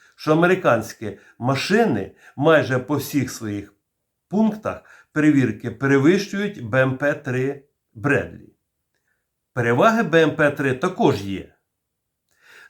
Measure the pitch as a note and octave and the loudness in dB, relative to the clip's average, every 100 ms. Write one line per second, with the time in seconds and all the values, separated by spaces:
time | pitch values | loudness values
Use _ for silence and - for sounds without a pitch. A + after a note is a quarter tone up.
0 | _ _ - D#3 F3 F#3 F3 A#2 A2 - | _ _ -2 2 4 2 2 0 -2 -10
1 | G#2+ F#2+ _ - A#2+ C3+ - G#3+ A3 A2+ | -12 -12 _ -6 -4 -2 0 2 2 0
2 | - - - - D3+ D#3 A#2+ B2+ - D3 | -4 -12 -18 -2 4 4 2 -2 -2 -4
3 | - C#3+ B2 - A2 G#2 G2+ _ _ _ | -2 -2 -4 -6 -8 -8 -10 _ _ _
4 | _ _ _ G3+ A3 - - F2+ - - | _ _ _ 0 0 0 -8 -10 -14 -20
5 | _ D#3 D3+ C#3 A#2+ G#2+ A#2+ A2 C3+ C#3 | _ 0 2 4 2 -2 -10 -4 2 4
6 | C#3+ G3 G3 G3 G3+ G3+ A#2+ B2+ C3 C3 | 4 2 0 -6 -6 -8 -2 0 0 0
7 | C#3+ D3 - - C3 - - _ _ A2 | -4 -4 -4 -4 -4 -6 -14 _ _ -6
8 | C#3 B2 F2 E2 - _ _ _ _ _ | -2 0 -2 -10 -20 _ _ _ _ _
9 | _ _ _ _ _ - A#2+ C#3 G#3 A3 | _ _ _ _ _ -4 0 4 4 2
10 | F3+ E3 D#3 D3+ D3 C#3 C3+ B2+ F3+ F#3 | 2 4 4 2 0 0 -2 -2 -4 0
11 | G3 G#2 G2 F#2 - _ _ _ _ _ | 0 0 -4 -10 -10 _ _ _ _ _
12 | _ _ _ _ _ - - | _ _ _ _ _ -20 -20